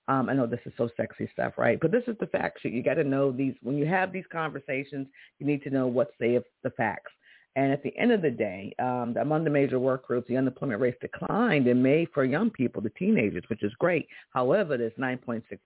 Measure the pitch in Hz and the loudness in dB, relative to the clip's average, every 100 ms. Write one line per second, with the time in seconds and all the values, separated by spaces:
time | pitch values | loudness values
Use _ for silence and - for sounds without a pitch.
0 | - 135 110 135 117 117 - - 120 - | 0 0 2 0 0 -2 -8 -4 -4 -2
1 | 110 - 110 - 123 - 120 127 160 226 | -6 -6 -8 -4 -4 0 2 2 2 0
2 | 240 214 185 185 - - - 113 135 151 | -2 -6 -4 -2 -4 -6 -6 -2 0 0
3 | 143 135 139 127 135 - 117 143 147 190 | 0 2 0 0 -2 -4 -4 -2 0 0
4 | 185 185 - 165 156 135 - 135 139 143 | 0 -4 -8 -6 -6 -6 -6 -6 -6 -8
5 | 135 - - _ 143 143 143 135 127 120 | -10 -14 -20 _ -2 -2 0 0 2 2
6 | 117 - 117 120 - _ - - 113 92 | 0 0 2 2 0 _ -6 -2 -2 -2
7 | - - _ - _ - 139 139 135 - | -10 -20 _ -20 _ 0 0 0 -4 0
8 | 240 220 156 117 107 92 98 - 127 123 | 2 2 2 0 -2 -4 -10 -4 -2 -2
9 | 120 117 127 156 160 147 139 127 131 131 | -2 -2 0 0 2 2 2 2 0 -2
10 | - 120 120 127 131 - 139 104 127 - | -2 -4 0 0 0 -2 -4 0 0 -2
11 | - - - 202 240 156 123 123 131 151 | -10 -8 -4 0 2 4 4 6 6 4
12 | 170 - 131 143 226 - 123 - 104 - | 2 0 0 2 0 0 -2 -2 -6 -2
13 | 190 208 107 87 - 113 104 117 170 170 | 2 4 2 -2 -6 -4 -4 0 0 0
14 | - - - 131 127 185 180 131 113 117 | -4 -14 -6 0 2 2 2 -2 -2 -2
15 | 131 127 - 113 - 98 | -4 -4 -4 -6 -8 -16